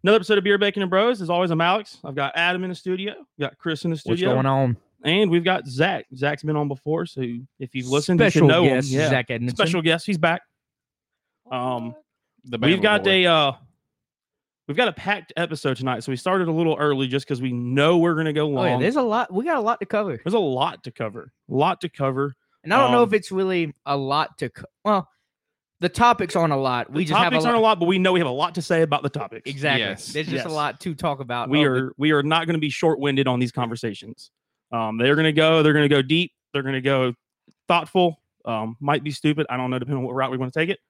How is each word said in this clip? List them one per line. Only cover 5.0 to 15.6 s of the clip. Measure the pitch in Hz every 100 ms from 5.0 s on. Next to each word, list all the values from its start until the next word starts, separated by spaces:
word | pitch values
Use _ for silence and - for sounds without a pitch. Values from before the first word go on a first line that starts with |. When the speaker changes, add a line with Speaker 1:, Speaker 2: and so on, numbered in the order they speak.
Speaker 1:
And | 147 180 208
we've | 170
got | 170 185 -
Zach. | 127 170 165 - 131
Zach's | 143 147
been | 151 151
on | 147
before, | 135 - 160 175
so | - 127 120 131 _
if | 131 131
you've | 123
listened, | 139 143 175
you | 214
should |
Speaker 2:
Special | 160 147
Speaker 1:
know | 160
him. | 165 127
Speaker 2:
guest, | 139
Speaker 1:
Yeah. | 131 156
Speaker 2:
Zach | 131 123
Edmondson. | 117 123 120
Speaker 1:
Special | 165 175
guest. | 160 165 -
He's | 185
back. | 165 170 _ _ _ _ _ _ _ _ _ _ _
Um, | 127 127 123 117 - _ _ _ _ 131
Speaker 3:
The | 117
Speaker 1:
we've | 135 185
Speaker 3:
Bama |
Speaker 1:
got | 214 208
Speaker 3:
boy. | 190 190 180
Speaker 1:
a, |
uh, | 165 143 131 _ _ _ _ _ _ _ _ _ _ -
we've | 147
got | 240
a |
packed | 170 185 202 165 -
episode | 170 156